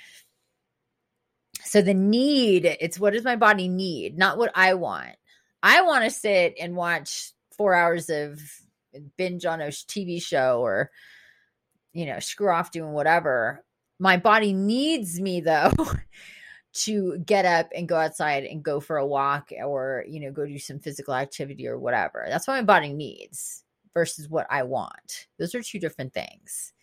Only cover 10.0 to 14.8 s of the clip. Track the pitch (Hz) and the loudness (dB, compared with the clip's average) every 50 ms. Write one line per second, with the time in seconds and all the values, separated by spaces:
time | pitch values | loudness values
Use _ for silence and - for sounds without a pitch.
10 | 196 175 170 170 - - 170 143 131 131 123 120 127 113 95 104 - - _ _ | -6 -6 -6 -6 -4 -2 0 2 4 4 4 2 2 2 0 0 -2 -2 _ _
11 | - - - - _ _ _ _ _ _ _ _ _ _ _ _ _ _ - 165 | -20 -20 -20 -20 _ _ _ _ _ _ _ _ _ _ _ _ _ _ -10 -8
12 | 165 139 117 80 - - - - 202 196 170 170 180 - - 170 160 151 151 147 | -8 -6 -6 -8 -8 -8 -6 -2 0 2 2 2 0 -2 -6 -10 -8 -6 -4 0
13 | 143 156 165 170 143 151 127 120 110 113 131 - - _ _ _ _ _ _ - | 4 4 4 4 4 2 2 2 0 0 -2 -6 -12 _ _ _ _ _ _ 0
14 | 185 190 180 180 - 226 214 220 214 202 190 190 196 208 226 254 | 4 4 4 6 6 6 6 6 4 2 0 0 0 0 0 0